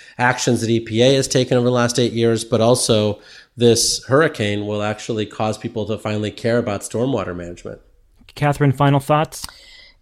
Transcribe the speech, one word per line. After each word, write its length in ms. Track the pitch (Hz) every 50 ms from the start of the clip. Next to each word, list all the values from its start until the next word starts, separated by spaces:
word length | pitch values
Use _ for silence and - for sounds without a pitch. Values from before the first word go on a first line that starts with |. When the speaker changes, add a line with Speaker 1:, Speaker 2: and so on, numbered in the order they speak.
| - - - -
Speaker 1:
actions 440 | 123 123 127 - - - 123 110
that 80 | 110 110
E 100 | 117 113
P 220 | 113 - 110 113
A 140 | 120 131 139
has 120 | 135 135 -
taken 300 | - 135 127 123 123 123
over 80 | 120
the 60 | 123
last 280 | 123 123 120 120 120 -
eight 140 | 123 117 101
years, 320 | 113 117 117 113 110 113
but 160 | - - 110
also 580 | 110 117 127 123 - - 120 107 107 104 101 - - - - - - _ _ -
this 480 | 117 120 117 113 - - - - -
hurricane, 600 | - 127 143 165 156 156 - 110 104 104 101 104
will 160 | 104 104 104
actually 440 | 104 104 107 - - - 123 107 107
cause 320 | 101 - - 117 110 107 -
people 280 | - 117 - 113 104 104
to 100 | 110 104
finally 340 | - 110 107 107 107 104
care 260 | 101 - - 120 117 120
about 240 | 117 110 101 98
stormwater 540 | - - - 110 120 135 135 110 92 92 90
management. 460 | 87 87 87 87 - - 107 107 - _ _ _ _ _ _ _ _ _ - -
Speaker 2:
Catherine, 380 | - 147 147 143 - 147 143
final 300 | 127 - 143 139 143 139
thoughts? 440 | 135 - 151 151 160 - - - - - - - - - - - - - _ _